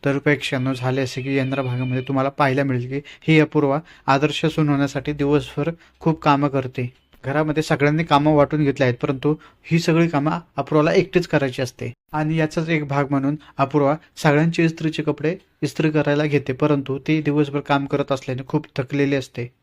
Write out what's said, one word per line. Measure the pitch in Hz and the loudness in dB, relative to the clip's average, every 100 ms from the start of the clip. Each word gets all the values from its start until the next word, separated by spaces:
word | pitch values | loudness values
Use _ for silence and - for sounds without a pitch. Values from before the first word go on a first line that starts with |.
तर | 143 139 | -2 0
प्रेक्षकांनो, | 147 143 - 131 131 | 0 0 -2 -4 -4
झाले | 131 127 131 | -4 -2 -2
असे | 131 131 | -4 -6
की | 127 | -4
येणाऱ्या | 135 131 135 | -2 -2 -2
भागामध्ये | 127 123 127 127 | -4 -4 -2 -4
तुम्हाला | 127 135 135 | -2 -2 -2
पाहायला | - 143 131 | 0 0 2
मिळेल | 139 127 123 | 0 -2 -4
की | 135 - - - | -8 -10 -10 2
ही | 160 | 4
अपूर्वा | 151 151 143 139 - - - | 4 2 2 0 -4 -12 0
आदर्श | 139 151 147 160 | 2 2 0 -2
सून | 156 151 | 0 0
होण्यासाठी | 139 139 139 135 | 2 0 -2 -6
दिवसभर | 147 143 147 123 - 151 170 _ _ | -2 2 2 0 -6 -6 -6 _ _
खूप | 165 160 | -2 0
कामं | 156 139 143 | 2 2 2
करते. | 135 127 - 123 _ _ _ | 0 -4 -6 -8 _ _ _
घरामध्ये | 131 143 156 147 | -4 -2 0 -2
सगळ्यांनी | 156 147 143 156 | 0 2 2 2
कामं | 165 143 151 | 2 4 4
वाटून | 151 139 151 | 4 4 2
घेतली | 143 131 | 0 2
आहेत, | 127 | 0
परंतु | 123 143 135 147 156 - _ | 0 -4 -2 0 -2 -6 _
ही | - 165 | -2 0
सगळी | 165 160 165 | 2 2 2
कामं | 185 156 165 - - | 0 -2 -4 -8 -8
अपूर्वाला | 139 156 151 | 0 2 4
एकटीच | 196 180 180 175 | 2 2 0 0
करायची | 151 139 127 | 0 0 -4
असते. | 127 - 117 117 _ | -8 -6 -12 -12 _
आणि | 151 156 160 | -4 -2 0
याचाच | 151 175 160 | -2 -2 -2
एक | 160 151 | -2 -2
भाग | 139 139 | -2 0
म्हणून | 143 135 151 - - | 0 -2 -4 -10 -2
अपूर्वा | 135 151 139 156 - - | 0 2 2 0 -6 -2
सगळ्यांची | 156 147 165 165 | 2 4 2 2
इस्त्रीचे | 165 165 160 156 | 0 0 -4 -4
कपडे | 160 - 151 185 _ _ | -4 -2 -4 -6 _ _
इस्त्री | 147 - 156 | -6 0 0
करायला | 151 143 147 | 2 0 0
घेते, | 151 143 131 | 2 0 -2
परंतु | 131 151 143 135 135 | -2 2 2 0 -6
ती | - 156 | -2 -2
दिवसभर | 147 147 143 143 | 0 0 0 -2
काम | 139 139 139 | -2 -2 0
करत | 143 139 | -4 -2
असल्याने | 131 - 127 131 | -4 -4 -8 -4
खूप | 151 - - | -4 -4 -8
थकलेली | 127 143 143 139 | -4 0 0 0
असते | 131 - 120 _ | -4 -12 -12 _